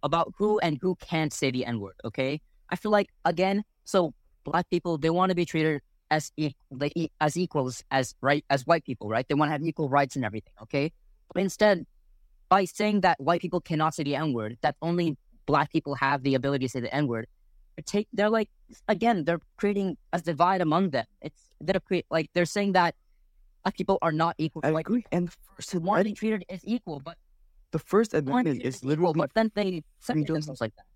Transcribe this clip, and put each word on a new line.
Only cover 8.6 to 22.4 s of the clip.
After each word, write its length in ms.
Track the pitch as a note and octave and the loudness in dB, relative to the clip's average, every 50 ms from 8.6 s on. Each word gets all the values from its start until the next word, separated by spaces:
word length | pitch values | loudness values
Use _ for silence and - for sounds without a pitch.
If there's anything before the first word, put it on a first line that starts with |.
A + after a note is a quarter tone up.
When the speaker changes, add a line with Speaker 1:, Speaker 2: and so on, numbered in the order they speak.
| B2 | 2
Speaker 1:
white 200 | A#2 E3+ E3 - | 2 2 2 2
people, 240 | - C3 - - G#2 | -4 -10 -8 -6 -4
right? 180 | A2 A#2 C3 _ | -2 -2 -2 _
They 80 | D3+ | 0
wanna 160 | C#3 D3+ D3 | 0 2 2
have 120 | D3+ C#3+ D3+ | 0 -2 -2
equal 260 | E3 D#3 - D#3+ C3+ | -4 -4 -2 -4 0
rights 260 | C3 C#3+ C#3+ C3+ - | 2 2 2 2 -2
and 80 | C#3 B2+ | -4 -4
everything, 300 | G#2+ G2+ A2 - _ _ - | -4 -6 -8 -12 _ _ -20
okay? 320 | A2+ - - C#3+ C#3 D#3+ - _ _ _ - _ _ _ - | -16 -6 -4 -2 -2 -2 -6 _ _ _ -20 _ _ _ -4
But 80 | F3 G3 | -2 -2
instead, 420 | F#3+ - - G#3+ G#3+ G3+ E3+ D#3 _ _ _ _ _ _ _ _ _ _ _ _ _ | -2 0 2 4 4 4 2 0 _ _ _ _ _ _ _ _ _ _ _ _ _
by 160 | F#3 G3 G3 | 4 4 4
saying 360 | E3+ - - G#3+ G#3 G#3+ G#3 | 0 -2 -2 0 2 2 4
that 180 | F3+ F#3 E3 - | 4 4 2 4
white 220 | C#3 C#3 F3 F3 | 2 0 0 2
people 180 | - F3+ - F3+ | 0 -2 -4 -4
cannot 340 | - - E3 D3+ D#3 D#3+ D#3+ | -4 -2 -2 0 0 0 0
say 80 | - D#3 | -2 -4
the 120 | C#3+ C#3 | -2 -2
N-word, 420 | C3+ D#3 D#3 C3 A#2 G#2+ G#2+ A#2+ - | -2 -2 -2 -2 -2 -4 -6 -8 -2
that 140 | - D3+ - _ | -2 -2 -2 _
only 360 | - E3 E3+ F3 E3+ D#3+ D3 - _ _ - - _ | -4 -2 -2 0 0 -2 -4 -6 _ _ -20 -18 _
black 260 | - C#3+ C#3+ D3 D3 | 0 2 2 2 2
people 240 | _ D#3+ - C#3+ C#3+ | _ -4 -2 -2 -4
have 280 | C3+ - C3+ C#3+ C#3 B2+ | -2 0 0 0 0 0
the 120 | C#3+ C3+ | 0 0
ability 300 | C3 B2 C#3 C#3+ C3+ B2+ | 0 0 0 -2 -2 -2
to 40 | B2+ | -4
say 100 | - C3+ | -6 -6
the 140 | A#2 - - | -6 -4 -2
N-word, 340 | C#3 D3+ C3 A#2 A2+ A2 - _ _ _ _ _ - - _ _ | -2 0 0 -2 -4 -6 -10 _ _ _ _ _ -20 -20 _ _
they're 80 | - D#3+ | -16 -14
take-, 240 | - - G#3 A3 _ - | -4 -4 -4 -4 _ -2
they're, 160 | G#3 G3+ G#3+ | 0 0 2
like, 200 | A3 A3+ G#3+ - _ _ _ _ - - _ - | 2 0 -2 -2 _ _ _ _ -20 -16 _ -2
again, 380 | A3 F3 F#3+ A#3 A#3 F#3+ D3 | 0 2 4 2 2 2 2
they're 140 | D3+ E3+ E3 - _ _ - | 0 -2 -2 -4 _ _ -2
creating 400 | - G3+ G#3 G3+ G3 F#3+ D#3+ - _ _ | -2 0 0 0 -2 -2 -4 -6 _ _
a 100 | - F3 | -6 -6
divide 400 | - - E3 C3+ E3+ F3+ G3 F#3+ | -4 -4 0 2 4 4 4 2
among 300 | F3+ D#3+ D3+ E3+ G3 F#3 | 2 2 2 2 2 2
them. 140 | C#3 B2+ A2+ - _ _ | 0 -2 -4 -4 _ _
It's, 280 | - D#3 _ _ _ _ _ _ | -14 -14 _ _ _ _ _ _
they're 200 | D#3 D#3 G3 F#3+ | -4 -2 -2 -2
create-, 260 | - _ G3 F3 - _ | 0 _ -2 -2 -2 _
like, 180 | - E3 D#3 - _ | 0 0 0 0 _
they're 120 | F3 | 0